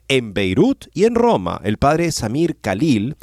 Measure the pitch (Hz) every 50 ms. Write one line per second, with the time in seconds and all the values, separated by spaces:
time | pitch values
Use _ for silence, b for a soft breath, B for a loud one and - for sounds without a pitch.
0 | b - 135 131 120 107 92 104 98 92 95 120 208 262 269 - - - - 156
1 | 202 233 240 240 240 233 202 113 90 85 87 - 82 101 107 - 135 139 160 160
2 | 170 165 - - 120 107 117 151 170 160 - - - 107 92 98 302 165 123 101
3 | 101 139 151 B